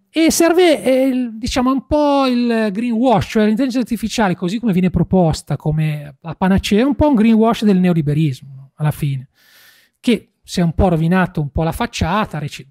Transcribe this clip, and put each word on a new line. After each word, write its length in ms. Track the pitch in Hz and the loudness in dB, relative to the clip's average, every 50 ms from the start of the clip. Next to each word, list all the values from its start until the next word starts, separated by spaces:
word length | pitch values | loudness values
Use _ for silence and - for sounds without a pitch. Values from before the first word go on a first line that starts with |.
| _ _ | _ _
e 220 | - 302 330 320 | -2 0 2 2
serve, 500 | 302 - 339 330 349 330 370 339 294 220 | 2 4 2 4 4 4 4 4 4 2
eh, 260 | 190 247 262 254 262 269 | 2 2 2 2 2 0
il, 300 | 247 254 254 240 220 226 | 0 -2 -4 -6 -8 -8
diciamo, 320 | 214 - - 269 247 254 | -8 -6 -2 -2 0 0
un 160 | 269 269 - | 0 -2 -2
po' 400 | - 302 302 294 285 285 277 269 | -2 0 0 2 2 2 2 2
il 440 | 262 254 240 240 240 233 226 220 214 | 0 0 0 0 0 0 0 0 -2
greenwash, 560 | 185 202 240 247 233 220 240 269 226 185 - - | -2 -4 -4 -4 -2 0 2 2 2 2 0 0
cioè 180 | - 220 214 | 0 2 2
l'intelligenza 340 | 208 220 214 277 262 214 262 | 2 2 0 0 -2 -2 -2
artificiale, 540 | 233 - 240 202 - 214 - - 220 190 175 | -4 -4 -4 -6 -6 -4 -2 0 0 0 0
così 240 | - - 175 190 233 | -2 -4 -4 -4 -2
come 120 | - 233 | -2 0
viene 180 | 180 175 180 185 | 0 2 2 2
proposta 680 | - 165 170 - - 185 180 160 147 - - - 151 - | 0 0 0 2 2 2 4 2 0 -2 -4 -6 -8 -4
come 580 | - 156 151 156 156 156 151 147 147 147 139 _ | -4 -2 -2 -2 -2 -2 -4 -6 -10 -14 -20 _
la 140 | - 165 160 | -14 -14 -8
panacea, 440 | - 196 185 196 190 - - 208 196 | -2 0 0 2 0 0 0 0 2
è 40 | 240 | 2
un 120 | 285 262 | 2 2
po' 140 | - 311 302 | 2 2 2
un 60 | 285 | 2
greenwash 500 | 202 220 233 226 214 220 226 233 - - | 4 4 4 4 4 4 2 2 0 2
del 140 | 208 196 180 | 2 2 2
neoliberismo, 760 | 180 180 175 165 151 143 147 151 160 151 131 - - - 135 | 2 2 0 0 0 -2 0 0 0 0 -2 -6 -10 -18 -20
no? 160 | 135 135 - _ | -20 -20 -20 _
Alla 160 | - 151 151 | -6 -4 -4
fine, 360 | 139 - - 143 139 131 127 - _ _ _ _ _ _ _ _ _ _ _ _ _ _ | -4 -2 -4 -6 -6 -6 -8 -14 _ _ _ _ _ _ _ _ _ _ _ _ _ _
che 360 | - - 233 - - _ _ _ | -2 -2 -2 -2 -2 _ _ _
si 200 | _ - - - | _ -8 -4 -2
è 20 | 175 | -2
un 100 | 170 - | 0 0
po' 140 | - 202 190 | 0 2 2
rovinato 540 | 170 156 160 165 180 190 180 170 - - | 2 0 0 0 0 0 0 -2 -2 -6
un 80 | 151 139 | -6 -6
po' 140 | - - 160 | -4 -4 -4
la 100 | 165 160 | -4 -4
facciata 640 | - 240 233 - - 180 160 180 214 214 - - 151 | -4 -6 -6 -6 -4 -4 -2 -2 -2 -4 -4 -6 -8
rec-, 280 | 147 143 - - 135 - | -10 -10 -12 -14 -18 -20